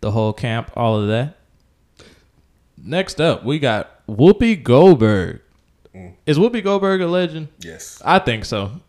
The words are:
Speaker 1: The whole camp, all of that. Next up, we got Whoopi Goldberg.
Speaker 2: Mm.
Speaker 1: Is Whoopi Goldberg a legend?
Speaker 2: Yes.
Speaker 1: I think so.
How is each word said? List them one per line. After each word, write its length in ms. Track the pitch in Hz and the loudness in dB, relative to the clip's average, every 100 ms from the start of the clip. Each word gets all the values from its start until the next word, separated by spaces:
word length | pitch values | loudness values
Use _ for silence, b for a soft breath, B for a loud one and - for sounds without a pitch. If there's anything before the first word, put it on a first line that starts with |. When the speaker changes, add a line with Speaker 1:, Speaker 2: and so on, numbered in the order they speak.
Speaker 1:
The 100 | 107 | -4
whole 220 | 110 107 | -2 -2
camp, 380 | 107 123 113 - - | -4 -6 -8 -8 -4
all 240 | 117 110 | -2 -2
of 80 | 104 | -2
that. 280 | 110 139 - _ _ _ _ _ _ b b b _ _ _ _ _ | -2 -4 -10 _ _ _ _ _ _ b b b _ _ _ _ _
Next 380 | 78 160 185 - | -8 -6 -6 -2
up, 220 | 160 120 | -2 -2
we 160 | 113 151 | -4 -4
got 460 | 139 107 - _ - | -2 -2 -6 _ -14
Whoopi 540 | 107 151 214 233 208 | 2 4 6 2 0
Goldberg. 800 | 120 123 185 156 110 104 85 80 _ _ _ _ _ | 2 6 8 6 4 0 -4 -10 _ _ _ _ _
Speaker 2:
Mm. 200 | 92 90 - - | -20 -20 -16 -4
Speaker 1:
Is 140 | 147 | 0
Whoopi 240 | 220 233 | 2 0
Goldberg 380 | 196 196 190 190 | -2 -2 0 -2
a 60 | 175 | -2
legend? 420 | 180 180 156 156 _ | -2 -4 -8 -16 _
Speaker 2:
Yes. 420 | - - - - | -20 -18 -20 -12
Speaker 1:
I 140 | - 180 | 0 2
think 260 | 185 113 98 | 2 -6 -6
so. 260 | 107 98 139 | -6 -6 -10